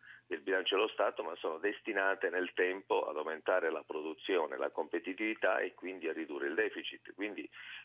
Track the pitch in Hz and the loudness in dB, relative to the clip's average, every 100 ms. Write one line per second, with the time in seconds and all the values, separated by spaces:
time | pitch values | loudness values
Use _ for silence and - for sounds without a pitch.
0 | - - _ 92 - 92 92 98 110 - | -18 -20 _ -4 2 2 4 4 2 2
1 | 107 - 82 87 90 80 101 107 110 98 | 0 2 -6 -4 -4 0 0 -2 -2 2
2 | 98 95 92 87 90 - 90 95 - 98 | 2 2 2 0 0 2 2 0 0 2
3 | - 76 78 78 - 92 82 78 71 76 | 2 -2 -4 -2 2 4 4 0 -4 -4
4 | 78 76 - 90 76 65 71 - 78 85 | -4 -6 2 2 2 0 -2 -2 -2 -2
5 | 92 92 110 110 98 117 92 - 90 95 | -4 -2 -2 2 2 2 0 -4 -8 -4
6 | 80 78 76 71 71 82 104 85 - - | -4 -4 -6 -4 -2 0 0 -2 -8 -10
7 | - - 104 95 - - - - | -16 -8 -6 -6 -10 -14 -14 -14